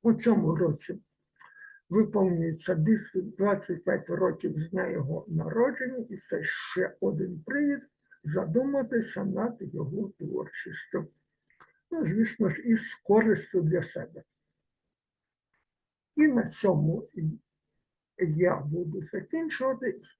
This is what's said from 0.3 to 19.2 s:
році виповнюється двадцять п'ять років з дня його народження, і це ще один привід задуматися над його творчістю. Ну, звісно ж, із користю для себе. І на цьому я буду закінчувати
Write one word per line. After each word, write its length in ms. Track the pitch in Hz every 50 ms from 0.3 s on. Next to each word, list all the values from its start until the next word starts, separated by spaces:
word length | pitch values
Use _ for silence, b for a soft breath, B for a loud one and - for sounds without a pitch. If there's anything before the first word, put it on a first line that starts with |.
| 214 190 165 156 165
році 440 | 160 180 160 151 - - - - - _ _ _ _ _ _ B B B B B B B B B B B _
виповнюється 840 | 170 214 214 208 - 208 190 185 175 165 165 165 156 156 - 180 185 160 156 190 220 214 - - -
двадцять 720 | 185 185 - - - 196 208 202 196 - - 175 165 -
п'ять 260 | 185 175 160 - -
років 480 | 170 - 185 175 156 - - 156 151 151
з 120 | 160 -
дня 180 | 190 185 185 -
його 360 | - 170 139 131 156 - - -
народження, 760 | 160 160 156 160 - 226 240 277 240 - 262 247 262 247 226 -
і 60 | 202
це 280 | 190 - - - 170 165
ще 520 | - - - - - - 185 185 - - _
один 420 | 190 190 - 151 - 185 175 156 -
привід 340 | - 269 285 294 285 285 233 - _ _ b b b b b -
задуматися 1000 | 151 151 185 - 160 165 240 269 277 277 277 254 - 254 226 226 - - 202 190
над 320 | 196 185 196 220 240 233 -
його 520 | 190 - - 160 156 135 160 208 214 - - _
творчістю. 880 | 156 147 - - - - - - - - - - - - - - 78 - _ _ _ _ _ _ _ b b b b b b b _ _
Ну, 160 | 339 330 277
звісно 420 | 160 185 214 226 220 - - 214 185
ж, 140 | - -
із 320 | - 240 226 220 - - -
користю 680 | - _ - 202 220 226 220 202 - - - - 185
для 220 | 165 156 180 175
себе. 400 | - - - - - - - - - _ _ _ _ _ _ _ _ _ _ _ _ _ _ _ _ _ _ _ _ _ _ _ _ _ _ _ _ _ _ _ _ _ _ _ _ _ _
І 120 | 302 311 302
на 200 | 262 233 202 -
цьому 600 | - - - 196 180 151 147 156 170 226 - - _ 185 160 156 - - _ _ _ _ _ _ _ _ _ _ _ _ _ _ _ -
я 380 | 185 160 151 160 180 175 151
буду 460 | - 139 147 156 175 175 156 156 190
закінчувати 1000 | - - - 196